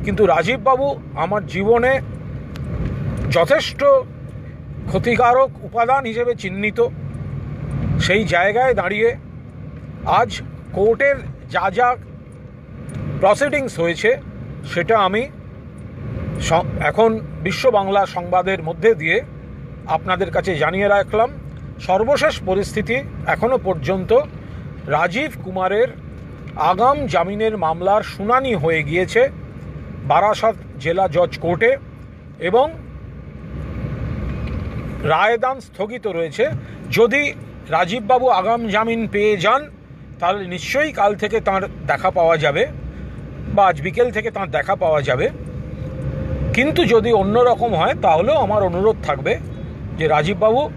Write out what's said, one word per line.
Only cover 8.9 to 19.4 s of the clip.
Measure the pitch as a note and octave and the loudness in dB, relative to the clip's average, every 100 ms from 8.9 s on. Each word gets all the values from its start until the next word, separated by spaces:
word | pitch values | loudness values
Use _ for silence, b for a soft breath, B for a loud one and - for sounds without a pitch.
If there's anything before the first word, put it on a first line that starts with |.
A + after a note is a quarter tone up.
| G#3 A3+ A#3+ - - - - - - - - - | 2 0 0 -10 -16 -16 -16 -16 -14 -16 -10 0
আজ | F3 A#3 - - - - | 2 2 -2 -10 -14 -10
কোর্টের | - G3+ A3+ C#4 C#4 - - - | 0 2 4 2 2 -4 -14 -4
যা | F3+ F#3 | -2 0
যা | F#3 B3 B3 - - - - - - - - - - - C#3+ | 2 2 2 -6 -18 -18 -18 -18 -20 -18 -16 -12 -10 -8 0
proceedings | F#3+ G#3 C#4+ D4 C4 - | 2 4 2 0 -4 -2
হয়েছে | E3+ D#3+ G#3+ B3+ - - - - - | -2 0 0 0 -4 -14 -14 -12 -6
সেটা | - E3 A3+ | -4 2 4
আমি | F#3+ G3+ C4+ - - - - - - - - - - - | 4 0 -4 -10 -18 -18 -18 -16 -16 -12 -10 -8 -6 -6
স-, | - D#3+ F3+ - | 0 0 0 -2
এখন | C#3+ F3+ A3+ A3 - - | -2 4 4 4 -6 -6
বিশ্ব | D#3+ - C4 | -4 2 4
বাংলা | G#3+ G3 G3 F#3+ | 4 4 2 2
সংবাদের | - F3 F3+ F3+ F#3+ | -2 0 0 2 -2
মধ্যে | D#3+ E3+ G3+ G3+ | -2 0 2 2
দিয়ে | D#3 F#3 C#4 - | 2 0 -2 -14